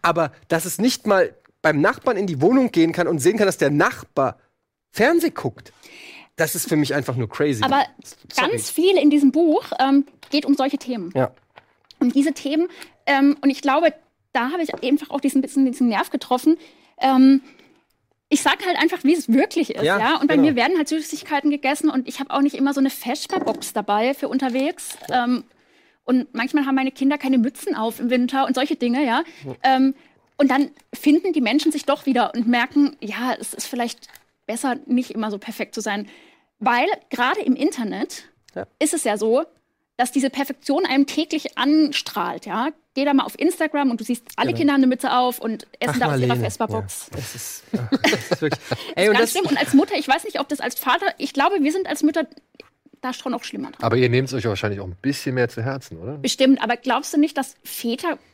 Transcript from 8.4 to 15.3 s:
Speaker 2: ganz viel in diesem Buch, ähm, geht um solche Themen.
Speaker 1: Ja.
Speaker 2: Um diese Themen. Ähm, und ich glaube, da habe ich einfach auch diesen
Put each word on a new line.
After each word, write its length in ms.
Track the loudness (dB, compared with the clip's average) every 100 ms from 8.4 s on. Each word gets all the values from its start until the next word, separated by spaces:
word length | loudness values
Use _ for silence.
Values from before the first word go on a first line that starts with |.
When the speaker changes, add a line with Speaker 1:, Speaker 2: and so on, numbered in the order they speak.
| -2
Speaker 2:
ganz 180 | -2 -4
viel 280 | 0 4 6
in 100 | 4
diesem 220 | 6 4
Buch, 320 | 4 2 2 -2 -2
ähm, 260 | 4 4 2 _ -4
geht 140 | -2
um 100 | 0 0
solche 200 | 0 -2
Themen. 340 | -6 -8 -4
Speaker 1:
Ja. 160 | -2 -2 _ _ -20 _ _ _ _
Speaker 2:
Um 120 | 0
diese 200 | 2 0
Themen. 360 | -2 -2 -2 -2 -6 -20 _ 0
Ähm, 300 | 4 4 4
und 80 | 0
ich 120 | 0
glaube, 320 | 0 2 2 0 _ _ _
da 180 | -4 -4
habe 120 | -4
ich 120 | -4
einfach 360 | -4 0 0 -2
auch 100 | -4
diesen 200 | 0